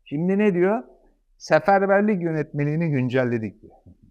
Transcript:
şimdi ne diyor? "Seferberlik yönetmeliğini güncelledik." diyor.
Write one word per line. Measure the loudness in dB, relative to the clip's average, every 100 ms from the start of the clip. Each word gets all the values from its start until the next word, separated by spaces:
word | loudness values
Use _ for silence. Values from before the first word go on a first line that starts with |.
| -10
şimdi | -4 -2 0
ne | 0
diyor? | 2 0 -2 -6 _ _ _ _ _
"Seferberlik | 0 0 4 2 4 2 2 0
yönetmeliğini | -2 -4 -4 -4 -2 -2 -2
güncelledik." | -2 0 0 0 -2 -4 -10
diyor. | -20 -20 -20 -20 _